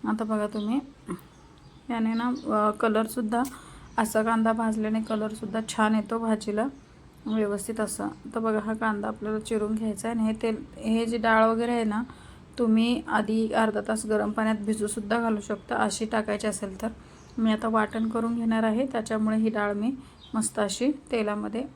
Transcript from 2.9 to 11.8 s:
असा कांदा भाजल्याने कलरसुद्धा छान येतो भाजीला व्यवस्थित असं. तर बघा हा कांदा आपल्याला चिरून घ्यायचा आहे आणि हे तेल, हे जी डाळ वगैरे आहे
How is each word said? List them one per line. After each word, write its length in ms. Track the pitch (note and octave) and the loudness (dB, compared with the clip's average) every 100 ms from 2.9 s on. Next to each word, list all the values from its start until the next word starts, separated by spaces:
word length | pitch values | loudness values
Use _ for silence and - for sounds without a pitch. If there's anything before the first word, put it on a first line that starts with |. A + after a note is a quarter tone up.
| G#3+ A3 - G#3+ A#3 C4 - - - - - | 2 0 -2 0 0 -2 -6 -18 -20 -6 -2
असा 260 | G#3+ A3 | 2 2
कांदा 280 | A3 A3+ A3+ | 2 4 4
भाजल्याने 500 | A3+ A3+ G#3+ G#3+ A3 | 2 0 0 0 -2
कलरसुद्धा 580 | A3 G#3+ G#3+ G#3+ G#3+ A3+ A3 | -2 -2 -2 -6 -4 -4 -4
छान 260 | - G#3+ A3 | 2 4 4
येतो 220 | G3+ A3+ | 0 -2
भाजीला 500 | A3+ G#3+ G#3+ G#3 C4 - - - - - - | 0 0 0 0 -2 -4 -20 -20 -20 -12 -4
व्यवस्थित 540 | A3 G#3 G3+ G3+ A3 | 0 0 -2 -4 -4
असं. 280 | G#3 - G3+ - - A3+ | -4 -2 -6 -8 -6 -2
तर 40 | |
बघा 200 | A3+ G#3+ | 0 0
हा 140 | G#3 | -2
कांदा 340 | A3 A3+ G#3 G#3+ | -2 -2 0 -4
आपल्याला 320 | G#3+ G#3+ G#3+ | -4 -4 -4
चिरून 360 | G#3+ A3 G#3 A3 | -2 -2 0 -2
घ्यायचा 340 | A3 G3 A3+ | -2 -4 -4
आहे 100 | A#3 | 0
आणि 120 | A3 | 0
हे 100 | A3 | 0
तेल, 140 | A3+ A3 - - | -2 -4 -8 -8
हे 280 | A3 A3+ A3+ | 0 0 2
जी 120 | A#3 | 0
डाळ 280 | A3+ A3 A3+ | 4 6 6
वगैरे 260 | A3+ A#3 | 4 2
आहे 120 | A#3+ | 2